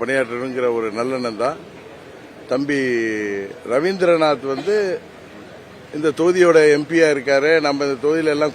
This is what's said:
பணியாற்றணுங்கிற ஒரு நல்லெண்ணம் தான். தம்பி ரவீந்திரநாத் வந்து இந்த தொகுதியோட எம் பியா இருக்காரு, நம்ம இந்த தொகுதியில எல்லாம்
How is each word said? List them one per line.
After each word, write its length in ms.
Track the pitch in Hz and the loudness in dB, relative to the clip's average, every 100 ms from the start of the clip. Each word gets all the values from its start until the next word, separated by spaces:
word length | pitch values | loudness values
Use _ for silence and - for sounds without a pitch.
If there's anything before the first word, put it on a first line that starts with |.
பணியாற்றணுங்கிற 760 | 120 135 117 120 131 127 123 | -2 -2 -2 -4 -6 -2 -2
ஒரு 180 | 117 113 | 0 -2
நல்லெண்ணம் 440 | 107 123 131 123 104 | -4 -4 -4 -6 -4
தான். 200 | 127 165 - - - - - - - - - | -4 -6 -12 -20 -20 -20 -20 -20 -20 -16 -6
தம்பி 300 | 127 143 143 127 120 113 107 104 101 98 - - | -4 -2 -2 -2 -2 -2 -4 -6 -6 -10 -12 -4
ரவீந்திரநாத் 760 | 127 180 196 175 165 156 139 135 | -2 0 0 2 2 2 0 -4
வந்து 540 | 135 170 214 190 165 - - - - - - - - - | -6 -2 -2 -2 -6 -10 -20 -20 -20 -20 -20 -20 -20 -14
இந்த 140 | 151 156 | -4 -2
தொகுதியோட 640 | 143 170 180 175 160 151 | 0 2 4 6 6 6
எம் 140 | 147 147 | 4 2
பியா 200 | 165 156 139 | 2 4 2
இருக்காரு, 440 | 123 139 147 165 | 2 2 4 2
நம்ம 240 | 147 143 | 2 -2
இந்த 240 | 143 131 147 | -2 -2 -2
தொகுதியில 160 | 160 | 0
எல்லாம் 280 | 156 147 151 | 0 0 -2